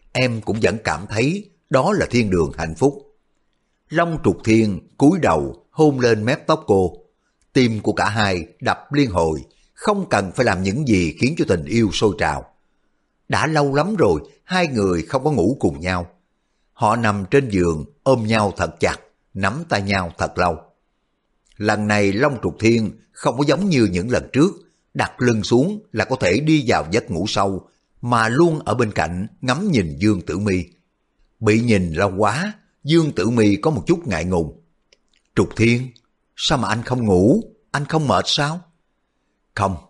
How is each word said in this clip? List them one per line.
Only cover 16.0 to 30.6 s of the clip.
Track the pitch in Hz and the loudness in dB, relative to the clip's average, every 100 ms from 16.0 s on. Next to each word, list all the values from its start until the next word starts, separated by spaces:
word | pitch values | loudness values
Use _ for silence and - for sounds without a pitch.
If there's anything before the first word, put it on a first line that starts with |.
| 87 _ _ _ _ _ _ | -8 _ _ _ _ _ _
Họ | - 107 117 | -2 0 2
nằm | 110 101 92 | 0 -2 0
trên | 139 131 | 0 2
giường, | 95 87 78 69 _ | 0 0 -2 -8 _
ôm | 135 123 | 0 0
nhau | 110 113 101 87 | 2 0 0 -2
thật | 85 - | -6 -2
chặt, | 92 - - _ _ | -2 -2 -14 _ _
nắm | 98 98 135 165 | -4 -4 -4 -4
tay | 104 | -4
nhau | 98 98 87 - | -2 -4 -4 -6
thật | 82 - | -6 0
lâu. | 87 80 - _ _ _ _ _ _ _ _ - | -2 -2 -12 _ _ _ _ _ _ _ _ -4
Lần | 104 104 107 | -2 0 0
này | 104 101 | 2 2
Long | 98 147 123 | 2 0 -2
Trục | 90 - | -6 0
Thiên | 113 117 107 - _ | 2 2 0 -8 _
không | - 147 123 | -4 -4 0
có | 147 | 0
giống | 147 202 | 0 2
như | 139 104 | 2 2
những | 90 117 | 0 -2
lần | 104 - | -4 -2
trước, | 127 147 - _ _ _ | 0 0 -2 _ _ _
đặt | - 104 - | -6 -6 0
lưng | 123 110 | 0 0
xuống | 95 120 170 214 - | 2 2 2 -4 -8
là | 110 - | -6 -4
có | 127 | 0
thể | 92 104 | 0 2
đi | 151 156 120 | 2 2 2
vào | 87 76 | 0 0
giấc | 107 - | -2 -2
ngủ | 82 104 | -4 -2
sâu, | 107 98 95 - _ _ _ | -2 -2 -4 -10 _ _ _
mà | 123 120 113 | -2 0 2
luôn | 127 170 156 - | 2 2 2 -2
ở | |
bên | 117 113 | -2 -2
cạnh | 101 82 90 107 - | -2 -4 -4 -8 -6
ngắm | 127 135 208 | -4 -2 0
nhìn | 135 82 71 | 0 0 0
Dương | 104 95 | 0 0
Tử | - 87 | -2 -4
Mi. | 104 92 | 0 -2